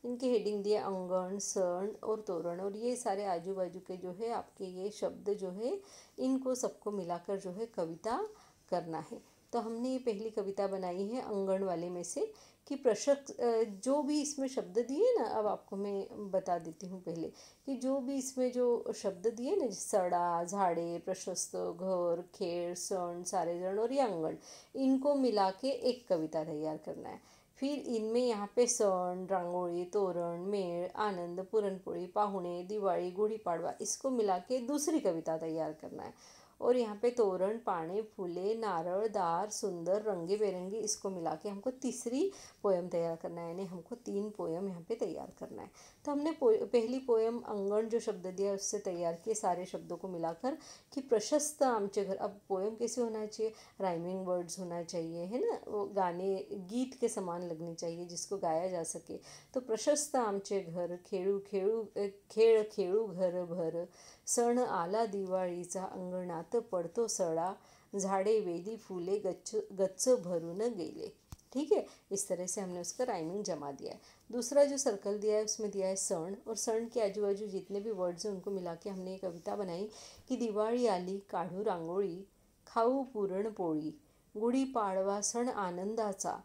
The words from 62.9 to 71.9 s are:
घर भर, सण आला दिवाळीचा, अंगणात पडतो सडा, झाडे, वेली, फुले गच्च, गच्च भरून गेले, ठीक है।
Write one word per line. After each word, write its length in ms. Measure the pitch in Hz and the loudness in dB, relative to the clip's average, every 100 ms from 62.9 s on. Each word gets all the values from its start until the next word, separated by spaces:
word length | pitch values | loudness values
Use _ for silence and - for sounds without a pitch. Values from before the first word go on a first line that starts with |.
| 202 220 | 4 2
घर 380 | 175 185 180 175 | 2 2 2 -2
भर, 400 | 175 160 165 180 - - - - | 0 0 0 -6 -10 -20 -16 -2
सण 340 | - 240 240 | 2 4 4
आला 460 | 247 185 170 214 226 | 2 2 2 2 2
दिवाळीचा, 800 | 196 190 185 185 175 175 190 | 0 0 0 0 -2 -4 -6
अंगणात 600 | 185 190 180 180 180 165 170 | -6 -6 -4 -4 -4 -6 0
पडतो 540 | 240 226 180 170 233 226 | -2 0 -2 0 0 0
सडा, 460 | - 175 160 175 202 - - _ 202 | 2 2 2 0 -4 -14 -20 _ -2
झाडे, 440 | 190 196 196 220 | 0 2 4 4
वेली, 380 | 180 170 180 226 | 4 -2 -4 -10
फुले 420 | - 185 175 208 | -8 -6 0 0
गच्च, 360 | 190 175 - 214 202 | 0 -4 -4 -4 -4
गच्च 360 | 190 190 190 254 | 0 0 2 4
भरून 480 | 240 175 170 165 175 | 4 4 -2 -2 -2
गेले, 560 | 233 214 156 - - - _ - _ | -2 -2 -6 -6 -10 -12 _ -20 _
ठीक 180 | 254 302 | -4 4
है। 140 | 381 - | 2 2